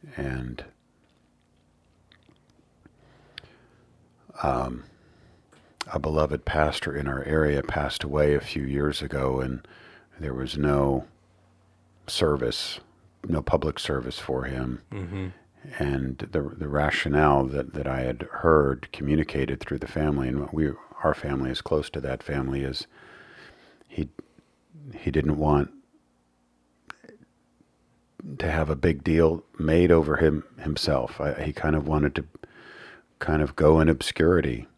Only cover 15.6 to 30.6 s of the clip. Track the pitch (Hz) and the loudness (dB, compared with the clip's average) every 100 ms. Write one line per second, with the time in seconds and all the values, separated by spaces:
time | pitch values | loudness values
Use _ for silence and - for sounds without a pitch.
15.6 | 143 131 73 67 65 65 - 76 69 - | -16 -6 -2 -2 -4 -6 -4 -4 -4 -6
16.6 | 76 71 73 - - 71 76 71 65 69 | -2 0 0 0 0 4 6 4 2 -2
17.6 | 65 73 67 65 64 62 - - 82 78 | -4 -6 -4 -4 -4 -6 -8 -2 6 6
18.6 | 69 65 - - 71 76 73 - 67 67 | 6 0 -6 -8 0 0 0 -2 -2 -4
19.6 | - 71 - - 76 69 65 65 71 78 | -6 -6 -6 -2 0 0 0 -2 -4 0
20.6 | 76 67 - - - 76 71 67 65 65 | -2 -2 -14 -2 0 0 -2 -4 -4 -6
21.6 | - 78 73 73 67 65 - 69 65 69 | -2 -2 -2 -6 -6 -6 -6 -4 -4 -4
22.6 | 67 65 - - - - - - - - | -4 -6 -12 -20 -20 -20 -20 -20 -20 -20
23.6 | _ _ _ - 73 - - _ _ _ | _ _ _ -8 -8 -8 -20 _ _ _
24.6 | _ 160 147 - - 78 76 76 76 73 | _ -20 -18 -8 -2 0 0 2 4 2
25.6 | 71 - _ _ _ _ _ _ _ _ | 2 -6 _ _ _ _ _ _ _ _
26.6 | _ _ _ - - - _ _ _ _ | _ _ _ -20 -20 -20 _ _ _ _
27.6 | _ _ _ _ _ _ - 139 90 82 | _ _ _ _ _ _ -14 -6 -4 -2
28.6 | 76 73 87 76 80 80 82 82 - - | -2 0 0 0 2 4 4 4 -8 -4
29.6 | 78 80 87 82 76 76 80 76 - - | 2 6 8 6 6 4 4 2 -4 -8